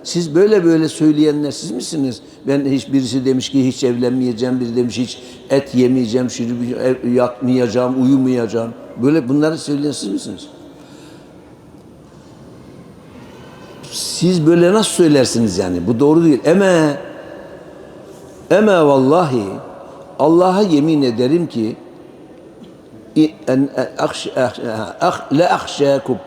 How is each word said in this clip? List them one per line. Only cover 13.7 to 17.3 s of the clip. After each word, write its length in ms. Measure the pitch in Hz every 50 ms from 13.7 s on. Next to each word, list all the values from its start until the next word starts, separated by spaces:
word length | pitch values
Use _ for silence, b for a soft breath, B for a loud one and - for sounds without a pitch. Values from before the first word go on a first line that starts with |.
| - - - -
Siz 540 | - - - - - - 160 180 185 175 151
böyle 260 | 156 170 170 175 175
nasıl 180 | 202 220 202 -
söylersiniz 680 | - - 175 160 147 139 123 - - 117 117 104 87 95
yani? 280 | 98 90 90 90 85
Bu 140 | 104 120 113
doğru 240 | 143 147 156 170 170
değil. 160 | 160 143 117 -
Eme, 560 | 147 170 196 196 190 180 165 156 147 139 - - - - - - -